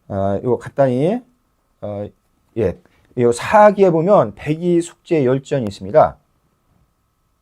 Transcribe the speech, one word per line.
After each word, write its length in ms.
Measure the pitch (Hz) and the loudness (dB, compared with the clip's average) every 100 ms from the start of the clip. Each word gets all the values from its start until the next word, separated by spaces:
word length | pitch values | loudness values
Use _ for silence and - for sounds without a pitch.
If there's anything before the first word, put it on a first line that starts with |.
| _ | _
어, 280 | 101 98 98 | -6 -4 -4
이거 200 | 123 120 | -2 -4
간단히, 640 | - - 135 123 156 247 - _ _ _ _ _ | -6 -2 0 0 -2 -4 -10 _ _ _ _ _
어, 260 | 101 101 104 _ _ _ _ 117 | -12 -10 -12 _ _ _ _ -4
예, 220 | 101 - _ _ _ - | -4 -4 _ _ _ -2
이 140 | 120 | 0
사기에 560 | 117 - 208 208 202 190 | 0 0 4 6 6 2
보면 460 | 165 170 196 113 101 | 2 2 2 2 -6
백의 460 | - 160 175 170 | -8 -4 0 -2
숙제 440 | 170 _ - 160 123 | -2 _ -4 0 0
열 160 | 135 | -2
전이 220 | - 143 107 | -4 -6 -6
있습니다. 520 | - 98 147 95 - _ _ _ _ _ _ _ _ _ _ _ _ | -10 0 2 2 -2 _ _ _ _ _ _ _ _ _ _ _ _